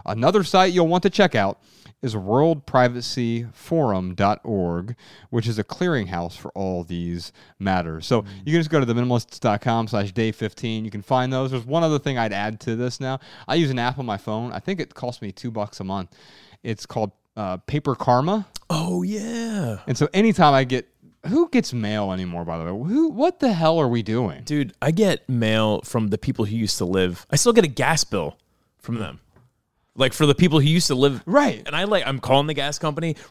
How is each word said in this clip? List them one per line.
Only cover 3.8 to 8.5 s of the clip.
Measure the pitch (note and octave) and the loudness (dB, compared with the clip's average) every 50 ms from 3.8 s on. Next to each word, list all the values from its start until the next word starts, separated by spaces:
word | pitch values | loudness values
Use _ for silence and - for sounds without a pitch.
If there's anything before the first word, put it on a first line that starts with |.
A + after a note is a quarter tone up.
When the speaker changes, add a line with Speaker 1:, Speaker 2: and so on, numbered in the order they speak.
| C#3+ A2+ G2 F#2 F#2 F#2 F2+ | 2 2 0 0 -2 -4 -2
Speaker 1:
dot | F#2 G2+ G2+ G#2+ - - | 2 2 2 2 0 -2
org, | - G#2+ G2 F2+ F2 E2+ F2 F#2 A2+ B2 _ - - - - - - | -4 -2 0 0 0 -2 -4 -6 -8 -12 _ -16 -20 -20 -20 -16 -4
which | A#2+ A#2 G#2+ | -4 -2 -2
is | A#2 A2 A2 | -2 -2 -2
a | G2+ | -4
clearinghouse | - - - F#3 F3+ D#3 B2 G2+ F2+ F2+ F2 F2 F2 - | -6 -4 -4 -2 0 0 0 -2 -2 -4 -6 -6 -6 -8
for | - - - | -12 -16 -12
all | - F#2+ G2 F#2 F#2 F2 E2+ | -8 -6 -4 -4 -4 -4 -6
these | E2+ F2+ E2+ F2 F2 F2 E2+ - - _ _ - _ _ - | -6 -6 -6 -4 -4 -6 -6 -8 -12 _ _ -20 _ _ -6
matters. | G2 G2+ F#2 F#2 E2 E2 D#2+ D#2+ - | -2 0 0 0 0 -4 -8 -10 -2
So | - B2 A2+ G#2 | 0 0 0 0
Speaker 2:
Mm. | G2+ G2 G2 G2 | -2 -14 -10 -4
Speaker 1:
you | C#3+ | 0